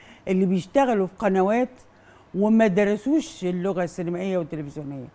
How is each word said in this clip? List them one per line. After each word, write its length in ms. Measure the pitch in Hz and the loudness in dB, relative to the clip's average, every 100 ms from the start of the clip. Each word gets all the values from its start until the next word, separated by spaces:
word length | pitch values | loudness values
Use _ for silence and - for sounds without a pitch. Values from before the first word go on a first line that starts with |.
| - - - | -20 -12 -2
اللي 180 | 190 190 | 0 2
بيشتغلوا 600 | 190 - 277 262 214 185 | 0 0 2 2 2 -2
في 60 | - | -2
قنوات 500 | 202 190 190 233 247 - - _ - - _ 185 | 0 2 2 2 -2 -6 -20 _ -20 -20 _ -2
وما 320 | 208 226 220 | 2 4 4
درسوش 760 | 180 202 208 269 311 - - | 4 2 0 0 0 -2 -6
اللغة 400 | 180 180 190 180 | -6 -4 -2 -2
السينمائية 540 | 175 - 170 175 190 180 | -4 -4 -6 -4 -2 -2
والتلفزيونية. 680 | 156 156 143 151 143 139 156 | -4 -8 -10 -10 -12 -12 -14